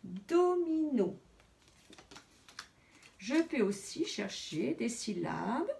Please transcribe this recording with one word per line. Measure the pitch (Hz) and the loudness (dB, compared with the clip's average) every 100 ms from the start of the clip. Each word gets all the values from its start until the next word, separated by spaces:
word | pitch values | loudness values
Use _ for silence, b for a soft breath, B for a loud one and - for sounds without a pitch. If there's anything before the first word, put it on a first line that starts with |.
domino. | 190 180 - 339 359 359 339 320 311 254 180 - - _ - _ _ _ - - - - - _ - - - B B B B B | -12 -12 0 4 6 4 2 2 2 4 2 0 -16 _ -20 _ _ _ -20 -20 -20 -20 -20 _ -20 -20 -20 B B B B B
Je | 190 302 | 0 2
peux | 330 294 | 2 2
aussi | 196 202 - - | 2 0 -6 -4
chercher | - - 196 - - 156 175 | -4 -2 -6 -6 -8 -2 -2
des | 165 233 | 0 -2
syllabes | 233 - 180 165 160 175 247 381 | -4 -4 -4 -2 -2 -2 -2 -2